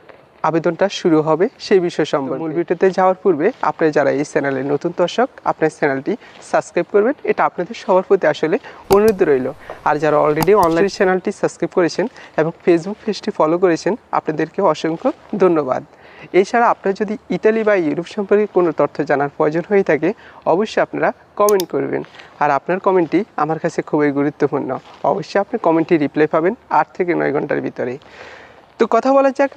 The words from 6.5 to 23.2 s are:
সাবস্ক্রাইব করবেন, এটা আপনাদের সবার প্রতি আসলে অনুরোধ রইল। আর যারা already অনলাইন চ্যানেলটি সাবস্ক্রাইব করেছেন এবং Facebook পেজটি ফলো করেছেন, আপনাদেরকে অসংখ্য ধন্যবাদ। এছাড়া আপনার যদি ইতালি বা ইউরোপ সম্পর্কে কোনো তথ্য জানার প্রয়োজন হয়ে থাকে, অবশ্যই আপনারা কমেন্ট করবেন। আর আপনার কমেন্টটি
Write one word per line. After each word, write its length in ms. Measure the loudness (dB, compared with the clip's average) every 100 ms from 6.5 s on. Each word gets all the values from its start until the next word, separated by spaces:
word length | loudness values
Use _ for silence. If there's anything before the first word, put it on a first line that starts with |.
সাবস্ক্রাইব 360 | -4 -2 -4 0
করবেন, 200 | 2 0 -2
এটা 200 | -4 0
আপনাদের 300 | -2 -2 -8
সবার 280 | -8 0 0
প্রতি 240 | 2 2 2
আসলে 320 | 0 -2 -2 -6 -18 0
অনুরোধ 320 | 4 4 2
রইল। 300 | 2 2 0 -8 -16 -6
আর 140 | -2 0
যারা 180 | 2 2
already 400 | 2 2 2 4
অনলাইন 320 | 4 2 0
চ্যানেলটি 440 | 0 0 0 -4
সাবস্ক্রাইব 420 | -4 -6 -4 -4
করেছেন 320 | 0 0 0 -6 -6 -8 -2
এবং 160 | -2 -2 0
Facebook 280 | 0 -2 -8
পেজটি 260 | -8 -6 -6
ফলো 280 | -2 0 2
করেছেন, 380 | 2 0 -2 -4 -4
আপনাদেরকে 500 | -4 -4 -4 -4 0
অসংখ্য 500 | 0 0 -4 -4 -4 -6 -8 0
ধন্যবাদ। 480 | 2 2 0 -4 -6 -18 -20 -20 -2
এছাড়া 340 | 0 2 2 2
আপনার 280 | 0 -2
যদি 220 | -4 -4 -6 -6
ইতালি 320 | -2 0 0
বা 120 | 2
ইউরোপ 320 | 0 0 -4 -6
সম্পর্কে 400 | -8 0 0 2
কোনো 260 | 2 0
তথ্য 320 | 2 -2 -2
জানার 240 | -2 0 -2 -2
প্রয়োজন 260 | -2 -2 0
হয়ে 140 | 0
থাকে, 300 | 2 0 0 -4 -12 -6 0
অবশ্যই 360 | 0 0 -2
আপনারা 300 | -2 0 -2 -4 _ 0
কমেন্ট 340 | 2 2 0
করবেন। 320 | -4 -4 -6 -8 -16 -20 -4
আর 100 | 0
আপনার 300 | 0 -2 -2
কমেন্টটি 440 | 2 2 2 0